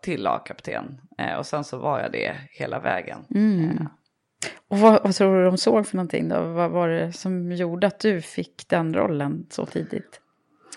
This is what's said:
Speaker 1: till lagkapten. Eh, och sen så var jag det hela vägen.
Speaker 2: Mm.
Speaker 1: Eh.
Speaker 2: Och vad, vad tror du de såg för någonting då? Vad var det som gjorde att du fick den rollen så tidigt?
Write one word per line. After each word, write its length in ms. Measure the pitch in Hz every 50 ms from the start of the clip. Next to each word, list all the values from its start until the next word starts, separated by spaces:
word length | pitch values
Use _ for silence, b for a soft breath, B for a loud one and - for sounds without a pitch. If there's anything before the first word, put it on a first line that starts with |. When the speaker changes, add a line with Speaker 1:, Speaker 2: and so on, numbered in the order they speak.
Speaker 1:
till 220 | - 190 170 - 98
lagkapten. 800 | - 62 55 - - - - - - - 57 - - 135 - - _ - -
Eh, 160 | - - -
och 100 | - 147
sen 180 | - - 151 143
så 140 | - - 127
var 220 | - 151 143 -
jag 120 | - -
det 240 | - 58 - - - 139 135 -
hela 280 | - - - - - -
vägen. 460 | - - - 92 - - - - - - -
Speaker 2:
Mm. 340 | 202 214 220 196 175 160 165
Speaker 1:
Eh. 160 | 214 - 160 147 - _ _ _ _ _ _ _ _ _ B B B B _ _
Speaker 2:
Och 120 | 196 202
vad, 240 | 214 226 214 202 -
vad 120 | 196 185
tror 220 | - 202 190 190 185
du 80 | 180
de 120 | 185 185 185
såg 300 | - 220 233 220 208 -
för 80 | - 185
någonting 320 | 180 165 - 165 165 165
då? 120 | 170 175
Vad 300 | 165 165 165 170 175 165
var 180 | 165 175 175 165
det 240 | 165 165 165 165 170
som 380 | - - 185 185 180 175 175
gjorde 360 | 175 175 180 170 170 175 202 196
att 120 | 180 -
du 220 | - 220 202 170
fick 480 | 165 - - - 170 - _ - - -
den 240 | - 175 165 160 160
rollen 520 | 95 - - 160 143 143 143 151 160 175 -
så 160 | - - -
tidigt? 560 | - - 170 160 - - - - - - - _ _ _ _ _ _ B B B B B